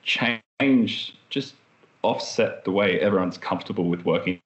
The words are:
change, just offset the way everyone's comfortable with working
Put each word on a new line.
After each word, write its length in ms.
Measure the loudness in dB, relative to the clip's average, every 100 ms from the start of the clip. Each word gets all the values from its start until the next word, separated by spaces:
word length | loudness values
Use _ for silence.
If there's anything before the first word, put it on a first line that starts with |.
change, 1120 | -4 -2 -2 -2 _ _ 4 4 4 -2 -10 -16 _
just 260 | -6 -6 _ _ _ _ _
offset 600 | -2 -2 -4 0 0 -2
the 80 | -2
way 280 | 2 2 2
everyone's 360 | 2 2 0 -4
comfortable 520 | -6 -6 -4 -2 0
with 160 | 0 0
working 340 | 0 0 -6